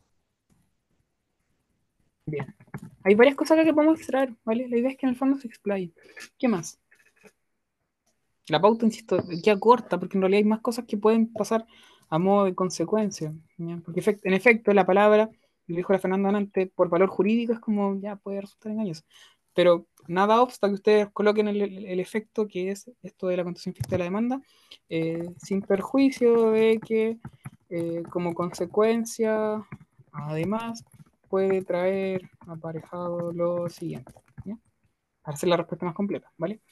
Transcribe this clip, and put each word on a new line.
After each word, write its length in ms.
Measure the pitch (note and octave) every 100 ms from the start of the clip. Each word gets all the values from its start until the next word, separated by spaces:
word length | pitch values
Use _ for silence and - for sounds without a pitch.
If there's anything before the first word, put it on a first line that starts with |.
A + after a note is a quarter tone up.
| _ _ _ _ _ _ _ _ _ _ _ _ _ _ _ _ _ _ _ _ _ _ -
Bien. 300 | D3 C#3 - _ - - -
Hay 120 | F#3+ G#3
varias 200 | C4 C#4
cosas 220 | D#4 D#4+
acá 80 | D#4+
que 80 |
podemos 260 | D4 D#4 D#4+
extraer, 340 | - C4 C4 A3+
¿vale? 240 | A3+ A#3 B3
La 100 | A#3+
idea 140 | B3+
es 60 | C4+
que 80 | C4
en 60 |
el 40 | B3
fondo 200 | C4+ C#4
se 100 | A3+
explaye. 460 | - G3+ G3 F3 - - - - _
¿Qué 100 | B3+
más? 320 | F#3 D#3+ - _ _ _ _ - _ _ _ _ _ _ _ _ _ _ _ -
La 140 | D3+
pauta, 240 | G3+ A3+ A3+
insisto, 320 | - - F3+ - E3+
queda 160 | G#3+ G3+
corta, 400 | A3 A#3+ - F3+
porque 180 | F#3 G3
en 40 |
realidad 180 | F#3+ G3+
hay 40 | G#3+
más 160 | A3
cosas 240 | B3 A#3 A#3
que 120 | G#3+
pueden 340 | G#3+ A3+ A3+
pasar 320 | - G3+ A3+ - _ - _ -
a 80 | D#3+
modo 280 | F#3+ G3+ G3
de 100 | F#3
consecuencia, 800 | F#3 - E3+ G#3+ G#3 - D#3 D#3+ _ -
¿ya? 200 | E3+ E3+
Porque 160 | E3 E3+
efect-, 200 | G#3+ G3+
en 100 | F#3+
efecto, 400 | F#3+ A3+ A3+ G3+
la 120 | G3+ F#3
palabra, 440 | G3 G#3 G#3+ A3 - _ _ -
lo 80 | E3+
dijo 160 | F3+
la 80 | F#3+
Fernanda 300 | F#3 F#3+ G3
antes, 400 | G#3 G3+ F#3+ F#3
por 140 | - F3
valor 200 | F3 F#3+
jurídico 420 | - F#3+ A#3 A#3
es 80 | A3+
como, 400 | - G3+ G3 G3
ya, 160 | G3+ G3+
puede 240 | G3 G3
resultar 300 | G3+ _ G#3+
engañoso. 320 | G#3+ G#3 D#3 - _ - _ _
Pero 340 | - F3 E3+ - _ -
nada 340 | F3 G3+ A3+
obsta 260 | B3+ - G3+
que 80 | G3
ustedes 340 | A3 G#3+ G3+
coloquen 360 | - G#3 G#3 G#3
el, 120 | G3+
el, 240 | G3+ F#3+ G3+
el 120 | F3+
efecto 480 | F#3 A3 A3 - G#3+
que 240 | F#3 F#3
es 180 | G3+ - -
esto 240 | F#3 - F#3
de 80 | F3+
la 60 |
contestación 320 | F3 F3 F#3 -
ficta 160 | -
de 60 | F#3
la 40 | F3
demanda, 360 | G3+ A#3+ C4+ - _ _ - -
eh, 420 | E3 E3 E3 E3+ F3
sin 240 | - G3
perjuicio 920 | G3 G3 - C4+ C4+ C4+ A#3+ A#3 A3+
de 280 | A3 A3 A3
que, 380 | - A3 A3 A3+ - - - - -
eh, 340 | E3+ E3+ E3 E3+
como 220 | F3+ F3
consecuencia, 1300 | E3+ F3 - F3 G#3 A3 A#3 A3+ - A3 G#3+ G#3+ G#3+ G#3 - _ _ _
además, 720 | D3 D3 D#3 F3 A3 A#3 A3+ - - - _ _
puede 340 | F#3+ F#3+ F#3+
traer 680 | F#3 F3+ F#3 F#3+ F#3+ F#3+ - _ -
aparejado 840 | E3 E3 D#3+ - F3+ F3 F3 E3+
lo 340 | E3+ E3+ F3 F3
siguiente, 460 | - E3 D3+ - - _ - F#3+
¿ya? 120 | A3+ _ _ _ _ _ _
Para 140 | - C#3+
hacer 140 | F3+
la 80 | F3
respuesta 280 | E3 E3+ F3+
más 100 | E3
completa, 360 | G3+ C#3 - -
¿vale? 240 | G#3 G#3+ _